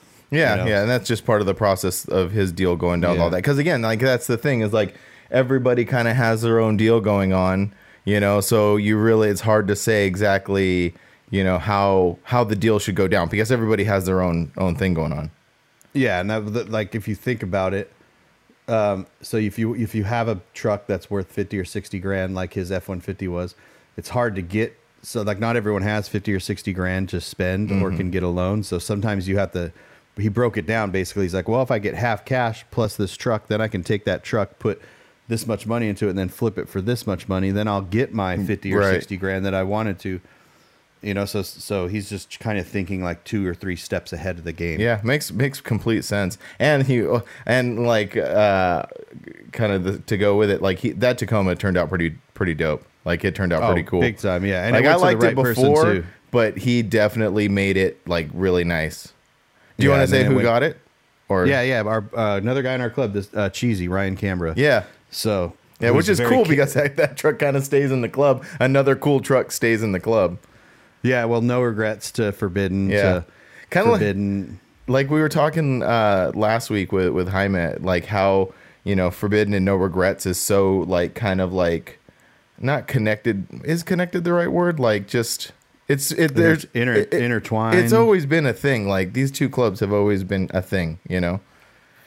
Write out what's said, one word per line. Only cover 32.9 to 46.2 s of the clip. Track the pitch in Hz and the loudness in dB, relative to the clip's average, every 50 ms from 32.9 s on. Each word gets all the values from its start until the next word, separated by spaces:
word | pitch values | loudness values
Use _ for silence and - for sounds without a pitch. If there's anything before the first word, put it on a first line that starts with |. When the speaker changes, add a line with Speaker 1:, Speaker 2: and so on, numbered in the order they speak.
| - | -2
Speaker 2:
this | - 101 92 - | -4 -6 -6 -6
truck, | - - 123 110 107 - - | -6 -4 -2 -2 -2 -2 -4
then | 107 107 | -2 -2
I | 110 | -2
can | 107 - 92 | -2 -4 -6
take | 85 - 107 101 - | -2 -2 -4 -2 0
that | 104 90 - | -2 -4 -4
truck, | - - 127 107 98 - - _ | -4 -4 -2 -2 -2 -4 -6 _
put | - 110 98 - - - - - _ _ _ _ _ | -4 -4 -4 -4 -10 -20 -20 -20 _ _ _ _ _
this | - 117 113 - | -6 -6 -4 -4
much | 113 107 98 - | -4 -6 -6 -4
money | 107 117 120 113 104 | -4 -4 -2 -2 -2
into | 98 - 110 | -2 -2 -2
it, | 98 | -2
and | 92 98 | 0 -2
then | 92 90 | -4 -4
flip | - - 117 110 104 | -4 -4 -4 -4 -2
it | - - - | -4 -10 -8
for | - 98 | -8 -4
this | 92 117 123 113 - | -2 -2 -4 -2 -4
much | 104 92 90 - - | -6 -6 -6 -4 -4
money. | 95 92 95 95 | -2 -2 0 0
Then | 98 104 107 | -2 -2 -2
I'll | 110 101 98 | -2 -2 -2
get | 98 87 98 117 131 - 104 | -4 -2 -2 -2 -2 -2 -2
my | 113 95 92 90 | -4 -2 -2 -2
fifty | 104 98 95 101 92 - 98 | -2 -2 -2 -4 -4 -4 -2
or | 92 104 | 0 2
Speaker 1:
Right. | 98 95 | 2 2
Speaker 2:
sixty | 92 85 - - 101 | 2 0 -2 -6 -8
grand | 90 95 95 95 95 98 | -6 -4 -4 -4 -2 -2
that | 98 98 | -2 -2
I | 95 95 | -2 -2
wanted | 98 104 107 110 104 92 - | -2 -2 -2 -2 -4 -4 -6
to." | - 98 92 87 - _ _ _ _ _ _ _ _ _ _ _ _ _ _ _ - | -6 -8 -8 -8 -10 _ _ _ _ _ _ _ _ _ _ _ _ _ _ _ -8
You | 104 98 | -6 -4
know, | 101 101 | -4 -4
so, | 101 - 104 | -2 -4 -6
so | 92 - - - - - 104 95 90 90 | -6 -6 -12 -16 -8 -6 -4 -4 -4 -4
he's | 104 104 98 - | -4 -6 -6 -8
just | 104 92 - - - - | -10 -12 -12 -14 -18 -8
kinda | - 113 107 98 | -6 -4 -4 -4
thinking, | 87 - - 101 90 92 98 92 | -4 -4 -4 -6 -4 -4 -4 -4
like, | 90 87 85 - _ | -4 -6 -6 -8 _
two | - 113 104 98 | -6 -4 -2 -2
or | 90 87 | -4 -4
three | - - 95 90 | -6 -8 -8 -8
steps | - - - 104 87 - - | -8 -8 -6 -6 -6 -6 -8
ahead | 90 82 87 92 87 85 | -12 -8 -8 -8 -8 -6
of | 80 | -10
the | 85 | -10
game. | 80 82 85 85 80 87 | -8 -6 -6 -4 -2 -2
Speaker 1:
Yeah, | 110 117 113 101 | 0 0 0 0
makes, | 107 117 143 151 - - | 0 -2 -2 -2 -2 -6
makes | - 107 135 143 139 - | -4 -2 -2 -2 -4 -8
complete | - - 117 101 - 117 113 95 - | -6 -4 -4 -2 0 0 0 0 -2
sense. | - 104 104 | -2 -2 -2